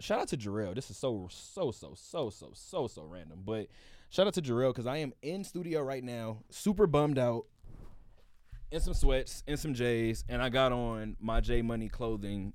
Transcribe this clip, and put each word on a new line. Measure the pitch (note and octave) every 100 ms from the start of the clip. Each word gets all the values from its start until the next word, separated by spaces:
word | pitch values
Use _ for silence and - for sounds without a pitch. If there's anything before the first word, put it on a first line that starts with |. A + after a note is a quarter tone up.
shout | - A3
out | -
to | D3+
Jarrell. | G#2 G#2+ G2 G#2
This | -
is | -
so, | C3+ G#2+ F2+
so, | - - - D3+
so, | - C2+ D#2
so, | - F3 A#2
so, | - C#2
so, | - - F3+ B2
so | - D#2
random. | F2+ D#2 E2 F#2+
But | A2 G2 - - - -
shout | - G3
out |
to | F#3
Jarrell | C#3 A#2 C3 B2
'cause | A#2+
I | D3+
am | C#3 -
in | C#3+ F#3+ F#3+
studio | F3 E3+ D#3
right | C3+ C3+
now, | B2+ A#2+ A2+ A2 -
super | - G#3 G3 F#3+
bummed | D3 D3+ C3+
out, | A#2+ A#2 - _ - - - - - - - - - - -
in | D#3+
some | D3
sweats, | C#3 C3+ C3 B2 - -
in | D3
some | D#3
J's, | A#2+ A#2+ A#2 A2+ A2 -
and | B2
I | B2+
got | B2+ C3
on | B2 A#2+ A2 A2 -
my | A2 A2+
J | G#2+ A#2+
Money | A#2 A2+ A2
clothing, | - A#2 G#2+ G2+ G2+ G2